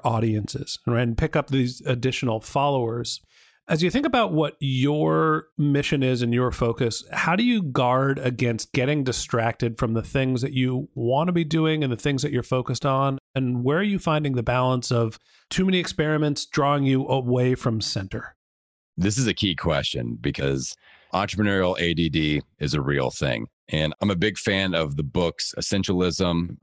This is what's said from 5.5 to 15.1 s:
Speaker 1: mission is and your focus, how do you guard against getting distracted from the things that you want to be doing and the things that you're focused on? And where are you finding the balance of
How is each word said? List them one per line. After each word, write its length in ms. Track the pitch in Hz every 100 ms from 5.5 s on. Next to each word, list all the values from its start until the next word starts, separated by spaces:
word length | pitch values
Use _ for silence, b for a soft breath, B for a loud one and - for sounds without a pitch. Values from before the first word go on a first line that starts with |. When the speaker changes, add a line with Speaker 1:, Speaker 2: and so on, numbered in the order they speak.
| -
Speaker 1:
mission 460 | 147 143 143 147
is 220 | 131 123
and 100 | 120
your 180 | 120 127
focus, 520 | - 120 113 120 - -
how 220 | - - 185
do 80 |
you 180 | 240 226
guard 560 | 160 127 123 127 139 139
against 560 | 131 120 123 113 -
getting 300 | - 127 151
distracted 760 | 131 117 - 120 113 - 120 113
from 160 | 117
the 80 | 113
things 400 | - 139 131 127
that 100 | 135
you 380 | 127 127 127 147 -
want 320 | 120 135 170
to 40 |
be 120 | 175
doing 400 | 156 160 156 156
and 100 | 139
the 20 | 117
things 280 | 147 135
that 80 | 139
you're 100 | 131
focused 460 | - 127 123 123 143
on? 320 | 135 139 135 _ 131
And 280 | 127 123
where 140 | 123 156
are 60 |
you 160 | 208 196
finding 340 | - 151 147
the 80 | 127
balance 500 | 113 123 127 127 -
of 280 | 120 117